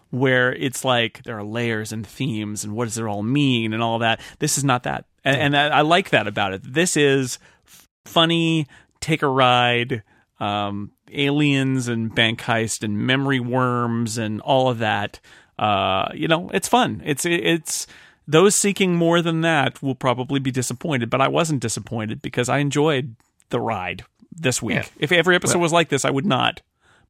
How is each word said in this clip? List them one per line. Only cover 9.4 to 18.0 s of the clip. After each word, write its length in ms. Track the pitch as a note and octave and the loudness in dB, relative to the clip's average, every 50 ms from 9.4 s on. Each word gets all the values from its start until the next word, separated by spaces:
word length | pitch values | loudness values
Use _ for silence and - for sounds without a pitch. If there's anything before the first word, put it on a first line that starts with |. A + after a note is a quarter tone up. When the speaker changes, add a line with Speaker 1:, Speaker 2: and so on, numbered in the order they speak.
| C3 B2 B2 B2 B2 A#2+ A#2+ A#2+ A#2+ B2+ B2 G#2+ - _ _ _ _ _ _ - | 4 4 4 4 4 2 2 0 0 -2 -4 -8 -8 _ _ _ _ _ _ -6
Speaker 2:
um, 520 | A2+ G#2 G#2 G#2 G2+ G2+ G2+ G2+ G2+ - _ _ _ - | -4 -4 -2 -2 -2 -4 -4 -8 -10 -12 _ _ _ -10
aliens 760 | - - C#3 C#3 C#3+ D3+ D3+ C#3+ C#3 C3+ C3+ C3+ C3 C3 A#2+ | -4 -2 0 0 2 2 4 4 4 2 2 2 0 0 0
and 260 | A#2+ A#2 A2+ A2+ A2 - | -2 -2 -2 -2 -2 0
bank 260 | A#2+ A2+ A2 A2+ - | 2 2 2 0 -2
heist 400 | - - A2+ A2+ A#2 G#2+ - - B2 | -2 0 0 0 0 -2 -4 -4 -4
and 140 | G#2+ G#2 | -4 -2
memory 420 | G#2 A2+ B2+ C3 C#3 C3+ C#3 C3+ B2+ | -2 0 0 2 2 2 0 0 0
worms 760 | A#2+ A#2+ B2 B2+ B2+ B2 B2 A#2+ A#2+ A#2 A#2 A#2 A#2+ A2 G#2+ | -2 0 0 0 0 2 0 0 0 0 0 -2 -2 -2 -4
and 240 | A#2+ A2 G#2+ G#2+ G2+ | -4 -4 -4 -4 -4
all 280 | - D3 C#3 C3 C3 B2+ | -2 0 2 2 2 2
of 100 | A#2+ A2+ | 0 0
that. 400 | A2+ G#2+ G#2+ G2+ G#2 - - - _ - - - _ _ _ - | 0 -2 0 -2 -4 -6 -10 -14 _ -20 -20 -20 _ _ _ -2
Uh, 480 | A2+ G#2+ G2+ F#2+ F#2+ F#2+ F#2+ F#2+ - - - | 0 0 2 2 2 2 0 0 -2 -2 -4
you 120 | D3 D3+ | -4 -2
know, 220 | D#3+ D#3+ E3 F#3 - | 0 0 -2 -2 -4
it's 160 | - F#3+ - | -6 -4 -2
fun. 360 | - A3+ B3 A#3 C#3+ A2 - - | 2 2 2 2 2 -2 -6 -4
It's, 180 | - C#3+ - - | -4 -4 -2 -2
it, 100 | E3+ E3+ E3+ - | -2 0 0 2
it's, 400 | E3 E3 E3 - - - - - - - - | 0 0 0 -2 -6 -8 -8 -10 -12 -16 -20